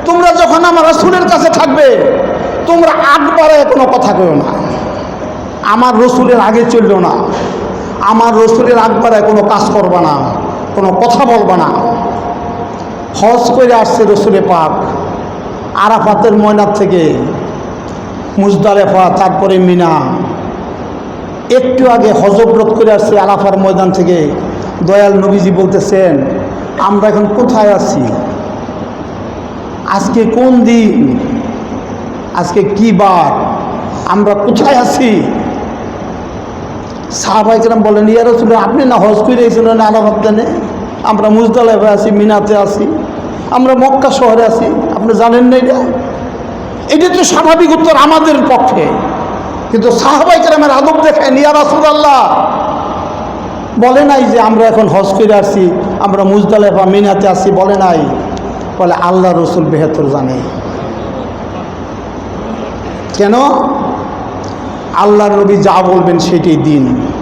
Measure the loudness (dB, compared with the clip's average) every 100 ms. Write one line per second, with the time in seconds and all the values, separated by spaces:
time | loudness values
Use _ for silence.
0 | 0 2 2 2 2 2 2 4 2 2
1 | 2 2 2 2 2 2 0 4 4 4
2 | 2 0 -2 -4 -6 -6 0 2 2 2
3 | 2 2 2 2 4 4 4 2 2 0
4 | 0 0 2 0 -2 -6 -6 -6 -8 -10
5 | -10 -10 -10 -10 -12 -6 -2 2 2 4
6 | 2 2 2 2 2 2 2 2 2 2
7 | 2 0 -4 -4 -6 -6 -8 -8 -10 -4
8 | 0 2 2 4 4 4 2 2 2 0
9 | 2 2 2 2 2 0 0 0 0 0
10 | 0 -2 -4 -6 -8 -10 -6 -2 0 0
11 | 0 2 2 2 2 0 0 -2 -2 -4
12 | -4 -6 -8 -8 -8 -10 -10 -10 -12 -12
13 | -10 0 2 2 2 2 4 4 2 2
14 | 2 2 2 0 0 0 0 -2 -6 -6
15 | -8 -10 -10 -12 -12 -12 -8 -2 0 2
16 | 2 2 2 2 2 2 0 0 0 2
17 | 0 0 -4 -6 -10 -10 -12 -12 -12 -12
18 | -12 -12 -6 -2 0 2 2 2 2 2
19 | 2 2 0 0 2 2 2 2 2 0
20 | -2 -4 -6 -8 -10 -10 -12 -12 -12 -12
21 | -12 -12 -12 -14 0 0 2 2 2 4
22 | 2 2 2 4 4 2 2 2 2 2
23 | 2 2 2 0 0 2 0 2 0 0
24 | 0 0 0 -4 -8 -8 -10 -4 2 4
25 | 4 2 2 2 2 2 2 0 0 0
26 | 2 0 -2 -6 -8 -10 -10 -4 -2 0
27 | 2 0 0 0 0 2 2 2 0 -2
28 | -2 -4 -6 -8 -10 -10 -12 -10 -12 -12
29 | -12 -12 -12 -12 -12 -12 -12 -12 -4 -4
30 | 0 0 0 2 4 4 4 4 4 2
31 | 0 0 -4 -6 -6 -10 -10 -10 -10 -12
32 | -12 -12 -8 -6 -2 0 0 2 2 4
33 | 4 2 0 -2 -4 -6 -8 -8 -8 -8
34 | -2 0 0 0 0 2 2 2 0 0
35 | 2 2 0 -4 -6 -8 -10 -10 -10 -10
36 | -12 -12 -12 -12 -12 -12 -12 -12 -12 -14
37 | -12 -8 -2 0 2 2 2 2 2 2
38 | 4 4 2 2 2 2 2 0 2 2
39 | 2 2 2 2 2 2 2 2 2 2
40 | 0 0 0 0 -2 -6 -8 -10 -10 -6
41 | -4 0 2 2 2 2 2 2 2 2
42 | 2 2 2 2 2 0 0 -2 -2 -4
43 | -6 -10 -10 -10 -4 0 2 2 2 2
44 | 0 2 2 4 2 0 -2 -2 -4 -4
45 | -2 2 2 4 4 4 2 0 -2 -4
46 | -8 -10 -10 -10 -12 -12 -12 -12 -2 2
47 | 2 2 0 2 2 4 4 2 2 4
48 | 4 4 2 2 2 2 2 0 -2 -4
49 | -6 -6 -8 -8 -10 -10 -4 0 2 2
50 | 2 2 4 4 4 2 2 2 2 2
51 | 2 2 2 2 2 2 2 2 2 2
52 | 4 4 2 0 -2 -4 -6 -6 -8 -8
53 | -10 -10 -10 -10 -10 -12 -8 0 2 4
54 | 4 2 2 2 2 4 4 4 2 2
55 | 0 2 4 4 2 2 0 0 -4 -4
56 | -2 0 2 2 2 2 2 2 2 2
57 | 2 2 0 2 0 2 2 2 2 2
58 | -2 -4 -8 -8 -10 -10 -10 -4 -2 0
59 | 0 2 2 0 0 0 0 0 -2 -2
60 | -2 -2 -4 -6 -8 -10 -10 -10 -10 -10
61 | -10 -10 -10 -12 -12 -12 -12 -12 -12 -12
62 | -12 -12 -12 -12 -10 -10 -10 -12 -12 -12
63 | -10 -2 0 2 2 0 -2 -4 -6 -6
64 | -10 -10 -10 -10 -12 -12 -12 -12 -6 0
65 | 2 2 2 2 2 2 2 2 2 2
66 | 2 0 0 0 2 0 2 2 0 -2
67 | -4 -8